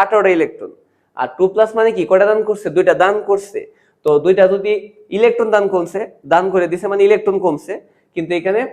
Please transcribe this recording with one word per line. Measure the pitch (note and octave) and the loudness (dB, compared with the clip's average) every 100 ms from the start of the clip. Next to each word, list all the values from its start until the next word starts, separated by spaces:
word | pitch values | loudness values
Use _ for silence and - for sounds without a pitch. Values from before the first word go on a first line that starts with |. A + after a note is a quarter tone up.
আঠারোটা | G3+ G#3+ F#3+ E3+ | 2 2 2 2
ইলেকট্রন। | D#3 - G2 - _ _ _ - | -2 -6 -16 -18 _ _ _ -10
আর | B2+ - | -8 -2
টু | F#3+ | 0
প্লাস | G3 A3 A3+ | 2 0 2
মানে | A3+ F3+ | 0 0
কি? | D#3 | 2
কয়টা | F#3 G3+ | 2 4
দান | G#3+ G#3 | 2 -2
করছে? | G#3 F3+ D#3 | -4 -2 0
দুইটা | F3+ E3 | 2 4
দান | F#3+ G#3 G#3 | 2 0 -2
করছে। | G3+ G3+ - - _ _ _ D3+ | -4 -4 -12 -14 _ _ _ 0
তো | D3 F3 | 2 2
দুইটা | F#3+ F#3 | 4 2
যদি | G3+ G#3 G#3 G#3 _ _ F#3+ | 2 -2 -4 -6 _ _ 0
ইলেকট্রন | A#3+ A#3+ A3 G#3 | 2 2 0 0
দান | G3 F#3 | 0 -2
করছে, | E3+ G3 C#4 - C#3 | -4 -8 -10 -14 -2
দান | E3 F#3+ | 0 2
করে | F#3 E3+ | 0 -2
দিছে | F#3 G#3 | -4 -4
মানে | G3 G3+ | 2 2
ইলেকট্রন | G#3 G#3 F#3+ F3 | 2 0 -2 -2
কমছে, | C#3+ - G#3 - _ _ F3 | -4 -8 -14 -16 _ _ -10
কিন্তু | D#3+ F3 | -6 -4
এখানে | F#3 G#3+ C4 | -2 -2 -4